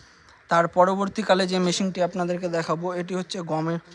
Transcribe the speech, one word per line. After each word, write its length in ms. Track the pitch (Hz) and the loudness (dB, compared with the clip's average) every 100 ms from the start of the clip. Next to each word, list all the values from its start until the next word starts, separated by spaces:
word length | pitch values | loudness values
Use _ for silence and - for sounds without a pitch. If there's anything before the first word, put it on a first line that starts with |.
| - - - - - | -20 -20 -20 -14 0
তার 200 | 170 170 | 2 2
পরবর্তীকালে 760 | 180 180 196 196 220 208 185 185 | 4 4 4 -2 -2 2 2 2
যে 120 | 185 | 2
মেশিনটি 440 | 180 175 190 180 | 2 0 -2 0
আপনাদেরকে 460 | 175 185 175 175 180 | -2 0 -2 -2 -2
দেখাবো 440 | 165 165 160 175 | -2 -2 -2 -2
এটি 220 | 180 175 | -6 -4
হচ্ছে 260 | 185 180 196 | -6 -6 -8
গমের, 380 | 165 156 160 165 - | -4 -2 -2 -4 -8